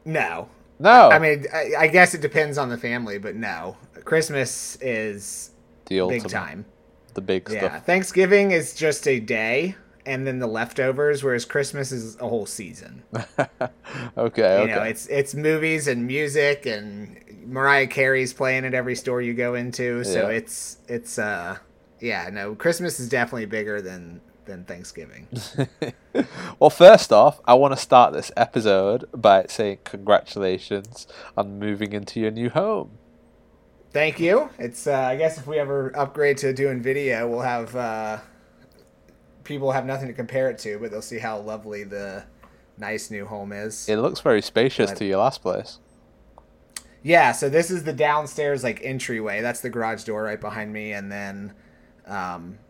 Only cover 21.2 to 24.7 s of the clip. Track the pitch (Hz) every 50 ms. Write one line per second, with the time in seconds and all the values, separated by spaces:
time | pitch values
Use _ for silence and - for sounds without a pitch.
21.2 | 214 - 101 87 87 90 98 - - _ _ _ _ _ _ _ 117 120 104 92
22.2 | - 95 101 104 98 104 107 107 - 170 165 170 180 165 139 - 123 117 135 123
23.2 | 120 120 131 120 110 98 113 110 104 107 104 104 95 92 92 90 87 85 87 87
24.2 | - _ _ _ _ 101 95 87 90 -